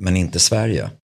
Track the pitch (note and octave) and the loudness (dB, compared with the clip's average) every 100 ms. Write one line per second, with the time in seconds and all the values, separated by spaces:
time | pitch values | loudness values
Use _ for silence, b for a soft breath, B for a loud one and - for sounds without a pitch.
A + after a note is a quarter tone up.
0 | F#2+ F#2 E2+ - - A2 A2+ D#2+ G1+ - | 0 0 0 0 2 2 0 -2 -4 -12